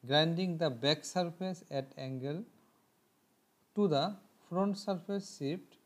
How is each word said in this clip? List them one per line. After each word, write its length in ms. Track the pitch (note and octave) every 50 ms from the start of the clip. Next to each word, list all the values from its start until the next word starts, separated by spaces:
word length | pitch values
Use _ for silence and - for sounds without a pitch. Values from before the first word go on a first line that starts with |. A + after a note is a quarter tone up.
| -
grinding 500 | B2 C#3 D3 D#3+ E3 E3+ E3+ F#3+ F#3 E3+
the 120 | D#3+ E3 D3+
back 340 | B2 A2+ C3+ C#3 D#3 - -
surface 640 | - - F#3 F3+ E3+ E3 - F#3 F#3 F#3 F3+ - -
at 220 | C#3+ C#3 C3+ C3+ -
angle 460 | D3 C3+ C3 C3 B2+ B2+ C#3+ D3 F3 A#3 - - - _ _ _ _ _ _ _ _ _ _ _ _ _ _ _ _ _ _ _ _ _ _ _
to 120 | G#3 G#3 F#3+
the 260 | D3+ C3+ D3+ G3 G#3 - - - _ _ - -
front 280 | E3+ F3+ G3 G3+ G3
surface 600 | G3 - - G3 F3 E3 - G3+ G3+ G3 - -
shift 380 | - C#3+ C#3 D#3 F#3+ - - - _ _